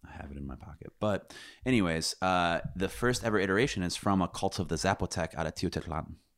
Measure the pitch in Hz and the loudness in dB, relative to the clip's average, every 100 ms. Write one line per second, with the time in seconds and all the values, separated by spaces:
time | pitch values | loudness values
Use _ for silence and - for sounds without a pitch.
0 | 76 78 71 69 69 65 - 76 - _ | -14 -14 -12 -8 -8 -10 -14 -16 -18 _
1 | - 98 - - - - 127 123 90 80 | 0 0 -4 -18 -18 -6 2 4 4 2
2 | - - 92 90 85 82 - 90 92 - | 0 0 2 4 4 2 -2 -2 -4 0
3 | 120 123 117 104 95 98 143 - 87 - | 0 2 2 2 4 4 2 0 -2 0
4 | 104 95 87 - 98 - 85 82 92 - | 2 4 2 0 -2 -2 -2 2 2 2
5 | 90 - 82 - 80 - 87 - - 78 | -2 -2 -4 -2 -4 -2 -2 -2 -4 -6
6 | 80 80 _ | -6 -14 _